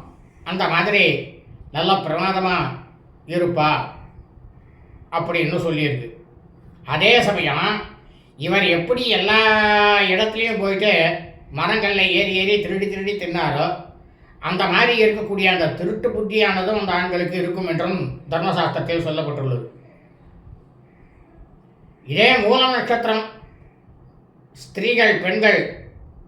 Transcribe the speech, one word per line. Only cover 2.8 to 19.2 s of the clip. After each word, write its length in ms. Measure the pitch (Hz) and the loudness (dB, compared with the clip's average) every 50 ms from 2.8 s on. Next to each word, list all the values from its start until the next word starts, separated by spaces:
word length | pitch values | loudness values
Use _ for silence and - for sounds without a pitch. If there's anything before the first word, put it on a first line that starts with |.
| - - - - _ - - - - - 175 | -14 -20 -20 -20 _ -20 -20 -20 -12 -6 -2
இருப்பா 360 | 175 175 - 170 156 151 151 143 127 - - - - - - - - - - - - - - - - - - - - - - - - - - 165 | 0 0 0 0 2 2 2 2 0 -4 -6 -12 -16 -20 -20 -20 -20 -20 -20 -20 -20 -20 -20 -20 -20 -20 -20 -20 -20 -20 -20 -20 -20 -12 -8 -6
அப்படின்னு 420 | 165 - 170 170 170 151 156 175 156 165 | -4 -4 -2 -2 -2 0 0 -2 -2 -2
சொல்லியிருக்கு. 420 | 165 151 147 151 135 127 123 117 - - - - - - - - - - - - - - - - 127 147 | -2 -2 0 0 -2 -2 -4 -8 -10 -14 -18 -20 -20 -20 -20 -20 -20 -20 -20 -20 -20 -20 -16 -8 -4 0
அதே 180 | 156 190 220 247 240 180 208 | 2 4 6 6 6 4 2
சமயம் 360 | 202 175 170 147 139 160 180 208 214 214 - - - - - - - - _ _ _ - 147 | 0 0 -2 -2 -2 -2 -2 -2 -2 -4 -8 -12 -16 -20 -20 -20 -20 -20 _ _ _ -8 -4
இவர் 200 | 170 190 202 190 170 170 | 0 0 2 2 2 2
எப்படி 260 | 170 170 - 247 254 254 233 202 180 | 0 0 0 -2 -2 0 0 0 0
எல்லா 220 | 190 208 214 220 220 220 214 214 214 208 208 208 208 208 208 202 196 190 | 2 2 4 4 4 4 4 4 4 4 4 4 4 4 4 4 4 2
இடத்துலையும் 480 | 185 214 220 220 220 220 226 226 220 190 | 2 0 0 0 -2 -2 -2 -2 -2 -2
போயிட்டு 300 | 196 196 196 190 208 208 185 165 165 175 180 - - - - - - - 139 151 | -2 -2 -2 0 2 2 4 4 2 2 0 -4 -8 -14 -18 -20 -18 -12 -6 -4
மரங்கள்ல 440 | 170 190 220 220 202 202 202 196 190 185 175 190 | -2 0 0 0 0 0 0 2 2 2 2 0
ஏறி 140 | 202 190 190 190 | 0 0 0 0
ஏறி 140 | 190 202 208 208 - | 0 2 0 0 0
திருடி 220 | 180 190 190 202 190 | -2 -4 -4 -4 -4
திருடி 240 | 190 196 190 202 202 | -4 -6 -6 -6 -6
தின்னாரோ, 520 | 202 180 170 165 175 160 139 135 143 165 180 - - - - - - - - - _ - - - - 147 160 | -6 -6 -6 -4 -2 -2 -2 -2 -2 -2 -2 -4 -8 -12 -16 -20 -20 -20 -20 -20 _ -20 -20 -18 -10 -8 -4
அந்த 140 | 185 185 196 175 180 | -2 -2 0 2 2
மாதிரி 200 | 202 233 247 233 220 214 | 2 4 4 4 4 4
இருக்கக்கூடிய 420 | 214 208 214 196 185 202 190 190 190 180 | 2 2 0 -4 -4 -2 0 2 2 2
அந்த 180 | 175 165 156 - - | 2 0 -2 -2 -4
திருட்டு 300 | 180 190 214 220 247 226 202 | -4 -4 -4 -2 -4 -4 -2
புத்தியானதும் 640 | 214 208 190 214 214 208 196 190 185 185 214 214 208 | -4 -4 -2 0 0 0 2 0 -2 -2 -2 -2 -2
அந்த 100 | 196 190 175 180 | -2 -2 -2 -2
ஆண்களுக்கு 380 | 180 180 180 180 175 175 185 180 | -2 -2 -2 -2 -2 -2 -2 -4
இருக்கும் 280 | 170 170 170 180 185 170 | -4 -4 -4 -4 -4 -4
என்றும் 260 | 156 160 180 190 196 165 139 123 - - - - | -4 -2 -2 -2 -2 -4 -4 -6 -8 -12 -8 -6
தர்மசாஸ்திரத்தில் 760 | 160 165 175 190 170 175 165 156 - 160 135 - 170 165 - | -4 -2 -2 -2 0 0 -2 -2 -2 -4 -4 -2 -2 -2 -2
சொல்லப்பட்டுள்ளது. 580 | 160 156 160 | -2 -4 -4